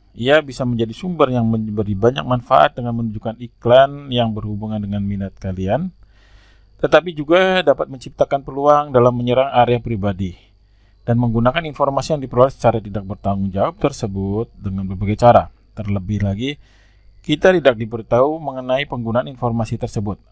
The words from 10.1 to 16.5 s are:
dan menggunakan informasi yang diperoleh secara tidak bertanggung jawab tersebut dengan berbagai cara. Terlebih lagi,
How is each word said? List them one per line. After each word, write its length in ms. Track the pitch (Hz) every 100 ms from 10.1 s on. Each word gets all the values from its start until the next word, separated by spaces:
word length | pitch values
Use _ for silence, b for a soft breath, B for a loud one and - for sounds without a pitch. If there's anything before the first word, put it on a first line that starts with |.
| 92 95 - _ _ _ _ _ _ -
dan 160 | 117
menggunakan 400 | 120 113 120 170 160
informasi 480 | 139 139 139 131 151
yang 40 | 131
diperoleh 240 | 120 135
secara 320 | - 127 113
tidak 240 | 101 101 98
bertanggung 480 | 98 98 98 98
jawab 240 | 95 131 165
tersebut 720 | 147 135 107 98 98 104 117 -
dengan 320 | 104 95 95
berbagai 240 | 92 98
cara. 400 | 104 151 110 82 - _ -
Terlebih 480 | 101 101 92 104 98
lagi, 320 | 98 131